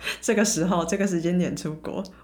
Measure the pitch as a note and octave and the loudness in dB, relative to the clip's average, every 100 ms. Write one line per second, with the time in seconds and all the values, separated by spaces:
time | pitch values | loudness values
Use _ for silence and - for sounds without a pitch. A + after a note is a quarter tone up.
0 | - - - G3+ A3 D#3 F3+ F3 E3+ G3 | -10 -4 0 2 2 2 2 2 0 0
1 | G3 E3+ E3+ F3+ D3+ - D#3 D#3 - - | 0 2 2 2 0 -2 -6 -8 -8 -8
2 | G3+ - | -8 -14